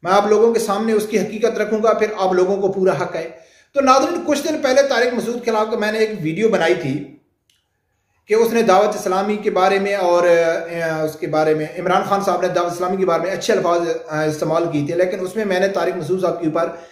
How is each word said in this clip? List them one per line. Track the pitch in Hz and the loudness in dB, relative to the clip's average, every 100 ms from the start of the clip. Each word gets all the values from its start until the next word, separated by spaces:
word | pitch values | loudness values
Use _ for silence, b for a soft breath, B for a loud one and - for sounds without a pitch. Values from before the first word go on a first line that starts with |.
मैं | 170 | 4
आप | 196 208 | 2 4
लोगों | 208 233 | 4 4
के | 220 | 2
सामने | - 202 226 | 0 -2 0
उसकी | 220 - 214 | 0 0 -2
हकीकत | 185 208 226 196 | -2 -2 -2 0
रखूंगा, | 208 214 226 | -2 0 2
फिर | 208 208 196 | 2 0 0
आप | 190 | 0
लोगों | 180 180 196 | 2 2 2
को | 196 | -2
पूरा | 190 185 | 0 0
हक | - 180 160 | 0 -4 -6
है। | 165 - B B B 277 | -10 -12 B B B -2
तो | |
नाज़रीन, | 262 269 311 349 | 4 4 4 -2
कुछ | - 277 | -2 -2
दिन | 339 302 | -2 -2
पहले | 269 262 | 2 2
तारिक | 277 240 247 | 4 2 0
मसूद | 240 220 240 | 0 -4 -4
के | |
खिलाफ | 233 220 220 | -2 -2 0
मैंने | 220 208 220 | -2 -2 0
एक | 220 208 | -2 -2
वीडियो | 151 165 220 | -4 0 0
बनाई | 190 165 - | 2 2 0
थी | 143 139 - - _ _ _ _ _ _ _ _ _ _ _ | -2 -6 -8 -18 _ _ _ _ _ _ _ _ _ _ _
कि | 214 | 0
उसने | 226 233 | 2 2
दावत | 220 190 208 - | 4 4 4 0
इस्लामी | 196 185 202 208 | -2 -2 -2 -2
के | 202 | -2
बारे | 185 190 196 | 2 2 2
में | 196 202 | 0 0
और, | 180 175 175 | 2 4 4
अ, | 170 165 165 165 170 165 156 156 | 4 4 0 -4 -6 -4 -2 -4
उसके | 151 165 | -4 -4
बारे | 156 156 156 | 0 2 0
में, | 151 175 | -2 -6
इमरान | 175 185 | 0 0
खान | 196 196 | 0 -2
साहब | 190 175 | 0 0
ने | 180 | 0
दावत | 175 175 | -2 -2
इस्लामी | 170 180 190 | -2 -4 0
के | 185 | 0
बारे | 165 | 0
में | 170 | -2
अच्छे | 190 - | -6 0
अल्फाज, | 202 175 175 170 | 0 2 0 0
अ, | 160 - 156 156 | -4 -4 -2 -2
इस्तेमाल | 151 160 160 170 | -2 -2 0 0
किए | 151 143 | -2 -2
थे, | 170 | 0
लेकिन | 180 190 | 0 -2
उसमें | 185 214 208 | -6 -4 -2
मैंने | 180 196 | 0 0
तारिक | 190 175 180 | 0 -2 -4
मसूद | 151 185 | -4 -2
साहब | 185 | 0
के | - 160 | -2 -2
ऊपर | 160 170 - B | -2 -4 -6 B